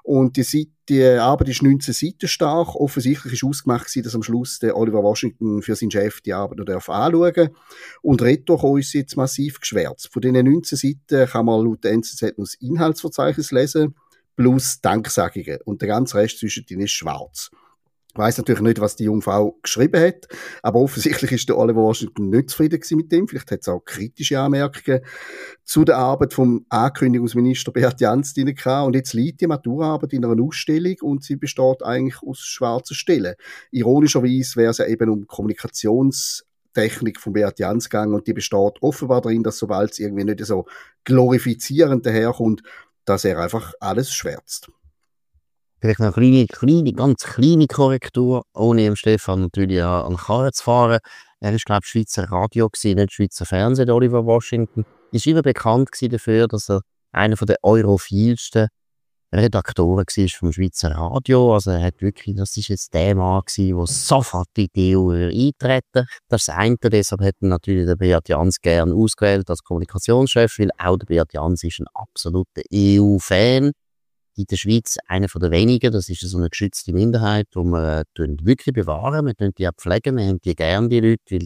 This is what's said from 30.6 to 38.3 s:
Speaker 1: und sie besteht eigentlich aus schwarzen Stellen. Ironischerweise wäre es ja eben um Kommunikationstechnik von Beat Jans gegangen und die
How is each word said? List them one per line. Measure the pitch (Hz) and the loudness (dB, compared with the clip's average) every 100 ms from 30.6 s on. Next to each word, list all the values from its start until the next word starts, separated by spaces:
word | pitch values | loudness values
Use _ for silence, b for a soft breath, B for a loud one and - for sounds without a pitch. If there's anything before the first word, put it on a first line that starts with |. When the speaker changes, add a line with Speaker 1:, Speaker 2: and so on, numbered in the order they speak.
| - 156 180 185 | -2 -2 -2 -4
Speaker 1:
und | 143 139 | -4 -4
sie | - 139 | -6 -8
besteht | 139 - 131 131 | -6 0 0 0
eigentlich | 104 127 135 127 | -2 -4 -4 -6
aus | - 131 | -12 -14
schwarzen | - - 120 120 - - | -12 -4 -2 -2 -6 -6
Stellen. | - 156 90 90 B B B | 0 0 -2 -8 B B B
Ironischerweise | - 117 139 147 139 123 131 131 120 | -2 2 4 4 2 2 0 0 2
wäre | 117 | 2
es | 113 | 2
ja | - | -2
eben | 113 113 | 0 0
um | 104 101 | 0 -4
Kommunikationstechnik | - 107 - - - 107 120 135 - - - - _ _ - 110 - 113 - | -6 -6 -6 -8 -4 0 2 2 0 -6 -10 -14 _ _ -2 -2 -2 -6 -6
von | - | -4
Beat | 101 101 - | -2 -2 -2
Jans | 95 113 - | -4 -4 -4
gegangen | 107 107 | -2 -2
und | 104 | -2
die | - | -4